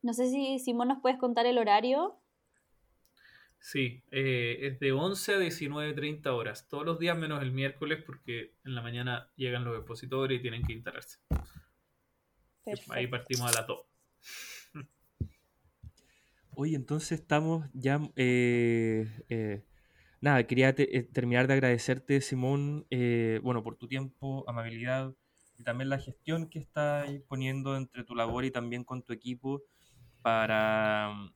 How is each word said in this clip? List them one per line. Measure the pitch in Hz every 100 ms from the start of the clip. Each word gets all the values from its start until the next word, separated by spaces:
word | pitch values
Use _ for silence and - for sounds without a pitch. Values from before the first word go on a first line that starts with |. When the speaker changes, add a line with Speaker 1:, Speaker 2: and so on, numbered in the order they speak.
Speaker 1:
no | 240
sé | 233 254
si, | 269 277 269
Simón, | 254 240 247
nos | 262
puedes | 254 254
contar | 254 233 240
el | 247
horario. | 214 208 240 269 370 - _ _ _ _ _ _ _ _ _ _ - - _ _
Speaker 2:
Sí, | - 143 127 120 _
eh, | 135 135 127 120 -
es | 139 131
de | 139
once | 131 175 196 -
a | 202
diecinueve | 175 165 147 147 151
treinta | 151 147 151 151
horas, | 123 110 104 -
todos | -
los | 165 160
días | 170 165
menos | 156 147
el | 135
miércoles, | 131 135 135 147 156
porque | - - - 117 107 _
en | 135
la | 127
mañana | 117 120 123 120 - -
llegan | 127 123
los | 120 117
expositores | 113 117 127 135 135 127
y |
tienen | 123 113 123
que |
instalarse. | 113 - - - - _ - - - _ _ _ _ _ _ _ _ _ _
Speaker 1:
Perfecto. | - 135 -
Speaker 2:
Ahí | - 123
partimos | 123 - 123 123
a | 113
las | 110
dos. | - - _ _ _ - - - - - 151 135 _ _ _ - _ _ _ _ _ - _ _ _ _ _ _
Speaker 3:
Oye, | - 147 151
entonces | 135 151 156 160
estamos | - 151 160 165 143
ya... | 135 135 143 147 -
Eh, | 127 123 120 120 117 117 113 110 110 110 -
eh, | 117 110 101 - _ _ _ _ _
nada, | 143 135 117
quería | 123 131
te-, | 135 143 123
eh, |
terminar | 120 - 123 120 131
de |
agradecerte, | 135 127 120 - 127 - 139
Simón, | 135 131 127 139 143 147 -
eh, | 127 120 117 113 110
bueno, | 120 120
por | 107 -
tu | 117
tiempo, | 135 135 _ 139 135 -
amabilidad, | 120 113 113 123 131 135 131 _ _ _ _
y |
también | 123 127 135
la | 135
gestión | - - - 165 160
que | 160
estás | 139 - 147 143 143 143 135
poniendo | 135 131 135 135 135
entre | 131 127
tu | 120
labor | 117 117 120
y | 131
también | 127 117 120
con | 123 127
tu | 120
equipo | 113 123 123 135 139 143 _ _ - - _
para | 117 113 110 110 110 110 107 107 107 104 98